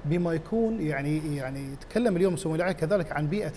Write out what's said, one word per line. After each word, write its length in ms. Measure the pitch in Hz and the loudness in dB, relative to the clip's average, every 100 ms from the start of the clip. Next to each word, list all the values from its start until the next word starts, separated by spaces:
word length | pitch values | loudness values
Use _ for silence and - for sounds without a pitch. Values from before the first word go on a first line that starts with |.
بما 280 | 147 175 170 | 0 0 2
يكون 480 | 165 160 226 226 226 | 0 0 0 0 0
يعني، 560 | 156 135 143 156 156 143 | -2 0 0 0 0 -4
يعني 360 | 131 139 139 | -4 -6 -8
يتكلم 440 | 135 - 214 240 175 | -10 -4 0 2 4
اليوم 200 | 190 160 | 4 2
سمو 180 | 160 | 0
العالي 200 | 160 180 | 0 0
كذلك 380 | 165 160 202 160 | 0 2 2 2
عن 140 | 147 147 | -2 0
بيئة 260 | 202 165 | 0 -2